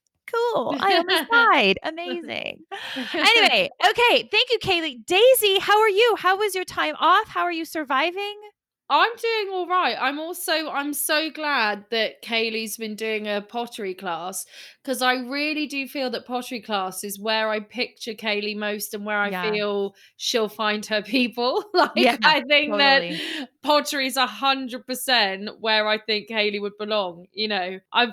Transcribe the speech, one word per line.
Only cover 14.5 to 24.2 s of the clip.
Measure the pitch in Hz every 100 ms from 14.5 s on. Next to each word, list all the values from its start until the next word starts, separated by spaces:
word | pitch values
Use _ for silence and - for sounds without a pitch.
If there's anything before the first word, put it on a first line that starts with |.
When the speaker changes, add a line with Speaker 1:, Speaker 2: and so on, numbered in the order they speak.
| - - _
Speaker 2:
'cause | - 233
I | 254 254
really | 240 285 302 302 285
do | 277 262
feel | 294 254
that | 269
pottery | - 247 247 240
class | 220 202 185 185
is | 202 196
where | 214 220 220
I | 214
picture | 208 220 240 - 247
Kaylee | 214 220 208 208 208
most | 208 208 -
and | 208
where | 208 208
I | 202
Speaker 1:
Yeah. | 185 214
Speaker 2:
feel | 208 208 202 196 - _ -
she'll | - 233 208
find | 214 214 214 208
her | 214
people. | 202 262 240 240 247 381 -
<laughs> |
Like, | 370 294 -
Speaker 1:
Yeah, | - 233
Speaker 2:
I | 302 294 247
think | 294 294
Speaker 1:
totally. | 208 277 269 175 175 330 330
Speaker 2:
that | 254 _
pottery | 269 294 294 294 262
is |
a | 254